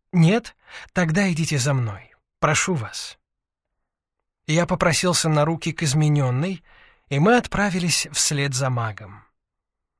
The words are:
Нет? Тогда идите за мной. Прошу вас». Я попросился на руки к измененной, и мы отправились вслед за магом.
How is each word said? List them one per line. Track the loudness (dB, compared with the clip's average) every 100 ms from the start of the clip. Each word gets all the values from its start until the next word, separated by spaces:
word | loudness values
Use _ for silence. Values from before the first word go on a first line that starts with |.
| _
Нет? | 4 4 4 -2 -18 _ -20 -8
Тогда | -2 0 2 0
идите | 0 -2 0
за | 0
мной. | 0 -2 -6 -16 _ _ _
Прошу | 0 0 0
вас». | -2 -4 -10 -12 -16 _ _ _ _ _ _ _ _ _ _ _ _ -2
Я | 0 0
попросился | 0 0 0 0 0 2
на | 2 0
руки | -2 -6
к | -4
измененной, | 0 2 2 2 0 -2 -4 -6 -12 -20 -20 _ _
и | 2
мы | 4 4
отправились | 2 -2 -2 0 0 0 -2
вслед | 0 0 0 -2
за | -2 -2
магом. | -2 -4 -8 -16 -20 _ _ _ _ _ _ _